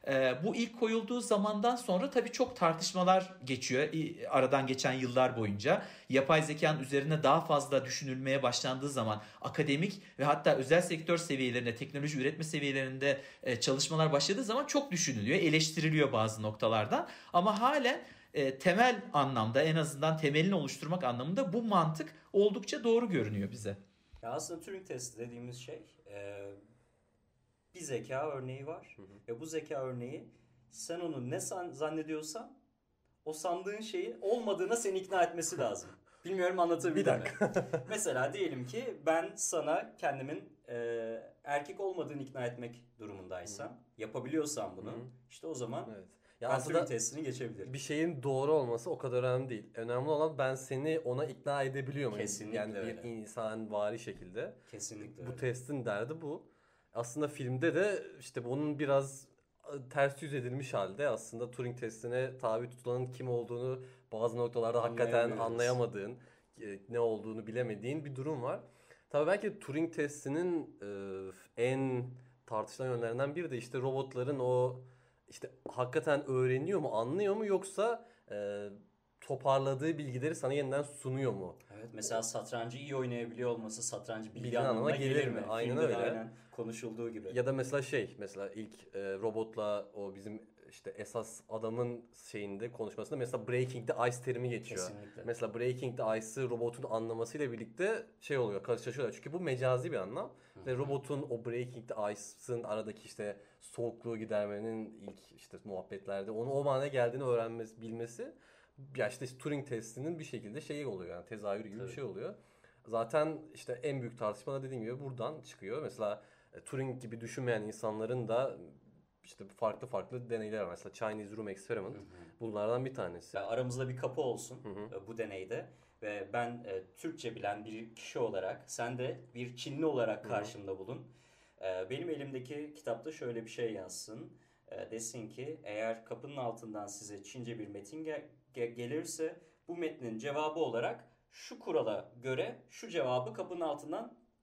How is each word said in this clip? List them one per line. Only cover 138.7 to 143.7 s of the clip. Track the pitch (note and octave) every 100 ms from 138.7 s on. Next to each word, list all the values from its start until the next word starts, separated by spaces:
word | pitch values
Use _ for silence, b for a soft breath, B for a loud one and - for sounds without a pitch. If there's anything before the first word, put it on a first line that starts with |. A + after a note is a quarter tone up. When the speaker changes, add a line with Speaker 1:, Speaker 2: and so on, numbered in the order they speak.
Speaker 2:
gelirse | A#2 A#2+ D3+ E3 - D#3+ - b b -
bu | E3+
metnin | D#3 - A#2+ A2
cevabı | C#3 D3 D3+ E3
olarak | C3+ A2+ E3+ A#3 - b b
şu | - - B3+
kurala | - D#3 A2+ G2+ - A#2+
göre | C3 C3 G#3+ A#3+ -
şu | - A#3
cevabı | E3 B2+ B2 -
kapının | - F#3 F3
altından | D#3+